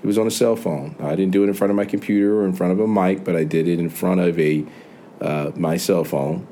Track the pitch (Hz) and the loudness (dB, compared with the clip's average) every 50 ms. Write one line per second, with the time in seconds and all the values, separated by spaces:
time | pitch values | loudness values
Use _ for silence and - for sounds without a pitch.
0 | - 101 101 110 110 113 110 - 123 117 113 113 - 98 80 71 69 76 76 - | 0 0 2 2 2 0 2 2 2 2 2 0 -2 -4 -4 -4 -6 -10 -10 -8
1 | 76 73 78 87 95 95 92 98 101 101 98 - 101 101 101 101 101 104 - 101 | -4 -4 0 0 0 2 4 4 4 2 2 0 0 0 2 0 0 -2 -4 -4
2 | - - 104 101 101 101 107 107 101 95 92 92 92 90 92 98 110 110 107 101 | -2 0 2 2 4 2 2 2 2 0 0 0 0 0 2 2 0 2 2 2
3 | 92 92 98 95 95 95 90 82 80 78 80 80 80 87 85 82 85 82 - - | 2 2 0 0 -2 -2 0 0 0 0 0 0 2 2 0 0 -2 -4 -4 -2
4 | - 90 92 92 90 87 85 85 78 78 78 76 76 - - - - - - - | 0 0 2 2 2 2 2 2 2 2 2 0 -2 -6 -12 -20 -20 -20 -20 -20
5 | - - - - - 78 76 76 73 - - 82 85 80 82 90 - - 95 85 | -20 -20 -12 -8 -6 -4 -4 -4 -6 -6 -4 -4 -2 -2 -2 -2 0 0 0 0
6 | 78 - - 73 69 71 170 180 - - | 0 -2 -2 -2 -2 -2 -4 -6 -8 -12